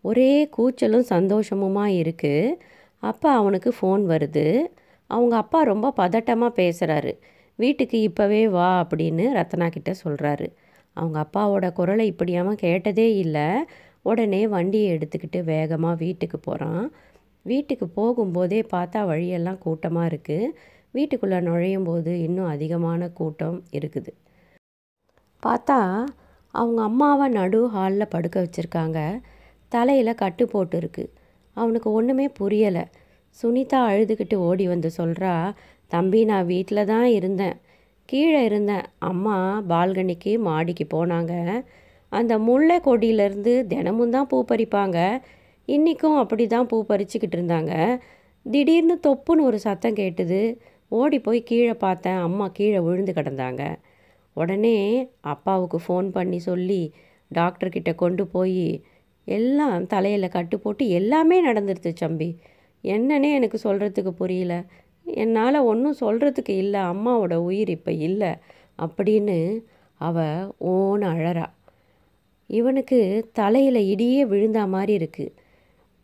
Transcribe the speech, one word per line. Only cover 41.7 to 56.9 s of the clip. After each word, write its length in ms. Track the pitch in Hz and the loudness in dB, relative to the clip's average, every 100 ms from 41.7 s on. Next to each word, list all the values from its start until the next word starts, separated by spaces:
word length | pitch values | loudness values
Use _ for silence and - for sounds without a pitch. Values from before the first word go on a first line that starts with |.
| - - _ - | -18 -20 _ -8
அந்த 280 | - 233 220 | -2 0 2
முல்லை 420 | 226 254 320 349 | 4 4 4 4
கொடியிலேருந்து 880 | 311 240 226 220 202 202 214 247 214 | 4 2 4 2 2 0 0 2 0
தினமும் 440 | 240 180 220 240 | -2 -2 0 0
தான் 160 | 254 277 | 0 0
பூ 180 | 262 233 | 0 0
பறிப்பாங்க. 720 | 233 220 202 196 170 180 254 - - _ _ - | 0 0 0 0 0 0 -2 -8 -20 _ _ -2
இன்னிக்கும் 500 | 294 320 320 311 302 | 2 2 2 2 2
அப்படி 300 | 247 226 226 | 2 0 0
தான் 180 | 233 247 | 0 0
பூ 200 | 226 214 | -2 0
பறிச்சுக்கிட்டு 460 | 202 196 226 190 170 | -2 -2 -4 -4 -2
இருந்தாங்க. 640 | 175 165 160 156 190 247 - - _ _ - | 0 0 -2 0 0 -2 -6 -20 _ _ -2
திடீர்னு 480 | 269 277 330 330 339 294 | 0 4 4 4 2 2
தொப்புன்னு 340 | 277 - 320 | 2 2 2
ஒரு 180 | 269 214 | 2 0
சத்தம் 340 | 208 190 233 | -2 -2 -2
கேட்டுது. 640 | 214 190 170 175 190 226 240 _ _ - | -2 -2 -2 -2 0 -2 -4 _ _ -4
ஓடி 320 | 220 285 285 | 0 2 0
போய் 240 | - 233 | 0 -2
கீழே 300 | 233 233 240 | 0 2 2
பார்த்தேன். 420 | 226 190 180 180 185 | 2 -2 0 -2 -2
அம்மா 320 | 170 190 196 | -2 -2 -4
கீழே 320 | 190 208 202 | -2 0 2
விழுந்து 340 | 165 180 196 165 | 0 0 -2 -2
கிடந்தாங்க. 600 | 147 135 127 127 147 165 _ _ _ _ _ | -4 -4 -6 -6 -6 -8 _ _ _ _ _
உடனே 760 | - 170 196 226 220 202 247 254 _ | -4 -2 0 2 2 2 -2 -4 _
அப்பாவுக்கு 580 | 147 143 - 190 180 175 170 | -10 -6 -2 -2 0 -4 -2
ஃபோன் 220 | 180 190 | -2 -2
பண்ணி 300 | 190 185 175 | -2 -2 -4
சொல்லி 540 | 175 180 180 196 156 | -4 -2 -2 -2 -4